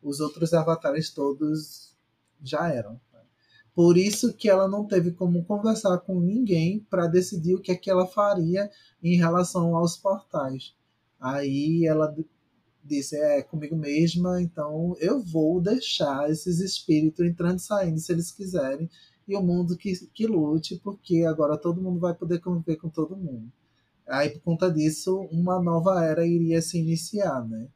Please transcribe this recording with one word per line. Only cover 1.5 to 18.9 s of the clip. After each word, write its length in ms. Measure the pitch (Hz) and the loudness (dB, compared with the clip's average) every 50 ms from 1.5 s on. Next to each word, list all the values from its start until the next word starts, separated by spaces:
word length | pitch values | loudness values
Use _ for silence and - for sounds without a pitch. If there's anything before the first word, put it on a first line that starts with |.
| 156 156 151 - - - - - _ _ _ _ _ _ _ _ _ _ 147 | -2 -2 -4 -10 -18 -20 -20 -20 _ _ _ _ _ _ _ _ _ _ -12
já 260 | 131 - 147 165 170 | -6 -4 -2 -2 0
eram. 300 | 151 123 110 104 113 127 _ _ _ - _ _ _ _ _ _ _ - - _ _ | -2 -2 -4 -8 -12 -18 _ _ _ -20 _ _ _ _ _ _ _ -20 -20 _ _
Por 220 | 175 170 170 175 175 | 6 8 8 8 8
isso 340 | 190 208 208 - - 240 - | 6 4 0 0 -2 -2 -2
que 160 | - - 214 | 0 4 4
ela 180 | 196 185 196 | 6 6 4
não 200 | 190 196 208 208 | 2 0 -2 -4
teve 260 | 208 208 185 165 175 170 | 0 0 2 2 0 -2
como 320 | - 185 180 175 175 170 | -2 0 0 2 0 0
conversar 540 | - 208 202 202 226 220 220 - 202 180 180 | 0 -4 0 2 0 0 2 2 0 0 0
com 200 | - - 190 180 | -2 -4 -2 0
ninguém 640 | 175 175 202 240 262 208 185 165 160 170 196 214 208 _ | 0 2 2 0 2 2 2 2 2 2 0 -2 -6 _
pra 180 | - 185 170 | -2 0 0
decidir 480 | 170 160 180 180 - - 175 156 170 185 | 4 2 2 2 2 -4 -4 0 0 0
o 60 | 185 | 0
que 100 | 190 - | 0 -2
é 60 | 180 | -4
que 140 | 175 - - | -4 0 0
ela 160 | 190 180 185 | 2 2 2
faria 640 | 180 - - 208 202 202 185 165 160 175 190 202 202 - _ _ _ _ _ - | 0 2 0 2 2 2 2 0 0 0 0 -2 -4 -8 _ _ _ _ _ 0
em 140 | 170 180 | 2 4
relação 600 | 175 170 165 170 180 180 170 - 185 170 170 170 | 4 4 4 4 2 0 0 0 0 0 2 2
aos 220 | 165 170 170 170 - | 2 2 0 -2 -2
portais. 760 | _ 196 196 196 - _ - 165 139 135 135 131 - - _ _ _ _ _ _ _ _ _ _ | _ -2 -2 -2 -4 _ -6 -6 -4 -4 -6 -10 -12 -14 _ _ _ _ _ _ _ _ _ _
Aí 640 | 131 131 135 143 143 139 135 139 143 156 165 165 170 | -8 -6 -4 -4 -4 -2 -2 -2 0 0 2 2 2
ela 220 | 160 156 156 156 | 2 2 2 2
d-, 180 | 151 151 151 160 _ _ _ _ _ _ _ _ _ _ _ _ | 0 -2 -6 -10 _ _ _ _ _ _ _ _ _ _ _ _
disse, 340 | 143 147 143 135 - - | -6 -4 -4 -4 -4 -4
"É, 260 | 147 151 151 147 143 131 | 0 2 2 2 2 0
comigo 340 | - - 156 147 147 165 | -2 -6 -8 -6 -4 -4
mesma, 640 | 160 151 143 143 151 165 170 165 175 180 180 180 180 | -4 -4 -2 2 2 2 2 2 0 0 0 0 -2
então 560 | 180 170 - - 151 147 151 156 165 175 180 - | -2 -4 -4 -6 -8 -6 -4 -4 -2 -4 -4 -2
eu 220 | 156 180 247 285 | 0 0 0 0
vou 400 | 226 175 160 160 156 156 175 185 | -2 -2 0 0 2 2 2 2
deixar 720 | 170 190 226 262 - - - - 170 143 139 135 147 147 | 2 0 0 -2 -2 -4 -4 -2 -2 -2 -2 -2 -2 -2
esses 280 | 156 156 - 185 175 165 | -2 -2 -2 -2 -2 0
espíritos 680 | 190 185 - - - - 160 151 156 156 156 - 175 | -2 -2 -4 -8 0 2 2 4 4 2 0 2 0
entrando 320 | 175 170 170 170 175 180 185 | 0 0 0 0 0 0 -2
e 40 | - | -2
saindo, 380 | - 214 202 190 170 160 160 | -2 -2 0 0 0 -2 -4
se 100 | 160 - 175 | -2 -2 -2
eles 180 | 165 170 - - | -2 -2 -4 -8
quiserem, 560 | _ 202 185 185 170 139 131 139 143 165 170 | _ -12 -4 -2 -2 -2 -2 -4 -6 -6 -8